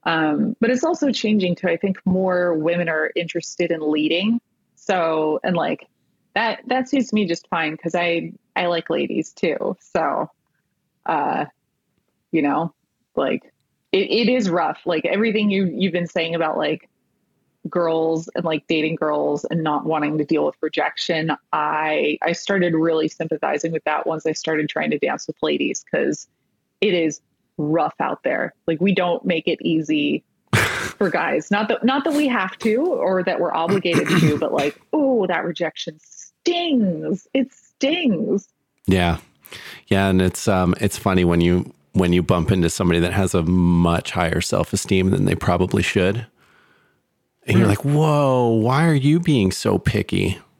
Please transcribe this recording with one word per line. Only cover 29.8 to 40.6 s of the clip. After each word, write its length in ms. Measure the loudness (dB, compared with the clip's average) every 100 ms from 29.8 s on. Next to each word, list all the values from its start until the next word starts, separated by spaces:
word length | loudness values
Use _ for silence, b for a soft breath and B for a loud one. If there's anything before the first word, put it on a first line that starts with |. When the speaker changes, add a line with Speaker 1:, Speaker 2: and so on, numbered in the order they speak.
| 0 0 0 -2 _ _
Speaker 2:
<laughs> 180 | _
Speaker 1:
for 560 | -2 -2 -4 -10 -4 -2
guys. 400 | 0 -2 -2 0
Not 180 | -2 0
that, 160 | 0
not 200 | 0 0
that 100 | 0
we 120 | 0 0
have 280 | 0 -4 -2
to 160 | 0 2
or 400 | 0 0 0 0
that 140 | 0 0
we're 120 | 0
obligated 560 | 0 0 0 2 0 2
to, 300 | 4 4 2
but, 160 | 0
like, 260 | 0 -2 -4 _
<clears throat> 60 |
"Oh, 320 | 0 2 2 0
that 180 | -2
rejection 560 | -4 -4 -6 -6 -14 -14
stings. 1300 | _ -20 -20 _ -2 0 0 2 2 0 -4 -6 _
It 180 | -4 -4
stings." 960 | _ _ _ -2 0 0 0 0 -4 -4 _ _ _ 0
Speaker 2:
Yeah. 320 | 2 2 0 -6 _ B B B B B
Yeah, 200 | 2 4
and 140 | 4
it's, 260 | 4 2 0
um, 260 | 2